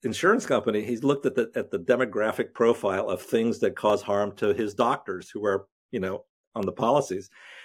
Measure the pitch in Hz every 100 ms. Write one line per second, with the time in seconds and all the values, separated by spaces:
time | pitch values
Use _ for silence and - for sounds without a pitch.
0 | 120 107 175 233 - 123 113 107 107 117
1 | 135 143 135 - 113 120 101 101 - 123
2 | 123 107 107 107 113 - 117 113 101 95
3 | 104 - - 117 117 104 104 - 107 101
4 | - 101 104 95 107 101 107 101 120 135
5 | - 92 87 101 104 98 - _ _ 120
6 | 95 92 - _ _ 113 98 - 113 143
7 | - 95 - - - -